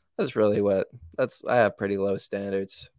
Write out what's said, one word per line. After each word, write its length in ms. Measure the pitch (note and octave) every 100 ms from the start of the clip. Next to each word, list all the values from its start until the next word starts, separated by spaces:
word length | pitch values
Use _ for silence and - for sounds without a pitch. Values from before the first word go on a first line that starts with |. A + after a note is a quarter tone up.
| _ -
that's 180 | C#3+
really 260 | A#2 G#2+ G#2
what, 280 | G2+ F#2+ - - - -
that's, 280 | C3 -
I 120 | - A#2+
have 200 | G#2 -
pretty 200 | G2 G2
low 200 | G2 G2
standards 720 | - G2+ G2+ G2 G2 - -